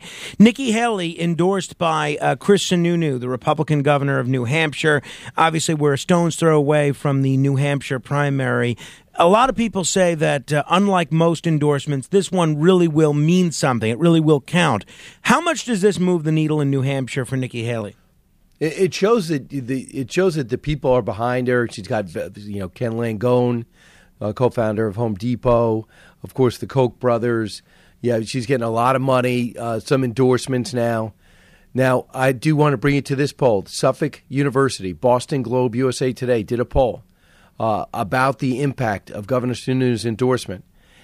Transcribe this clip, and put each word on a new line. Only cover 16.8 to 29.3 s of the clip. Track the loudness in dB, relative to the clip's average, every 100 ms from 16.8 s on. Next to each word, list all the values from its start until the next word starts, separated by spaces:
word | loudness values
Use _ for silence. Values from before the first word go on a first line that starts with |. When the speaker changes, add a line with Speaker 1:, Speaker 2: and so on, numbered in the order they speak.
Speaker 1:
Hampshire | -2 -2 -4 -6 -4
for | -4
Nikki | -6 -6
Haley? | -6 -6 -8 -14 _ _ _ _ _ _
Speaker 2:
It, | -6 -2
it | -2
shows | 0 2 2 0
that | -4 -4
the, | -10 -6 -6
it | -6 -10 -4
shows | 0 0 0
that | -4
the | -4
people | -4 -2 2
are | 2
behind | 0 -4 -2 -2 0
her. | 0 0
She's | -6 -6
got, | -6 -4 -8 -10 -12
you | -10 -8
know, | -8
Ken | -6 -6
Langone, | -4 -4 -2 0 2 2 -2 -8 _ _ _ _ _
uh, | -8
co-founder | 0 0 0 -2 0 -2
of | -2
Home | -4 -4
Depot. | -4 -2 2 2 2 -2 -6 -20 -20 _
Of | -12
course, | 0 0 0
the | -4
Koch | 0 0 0
brothers. | -2 0 0 -2 -4 -10 _ _ _ _
Yeah, | -2 -2
she's | -4 -6 -2
getting | -2
a | 0
lot | 0 2 2
of |
money, | 2 0 2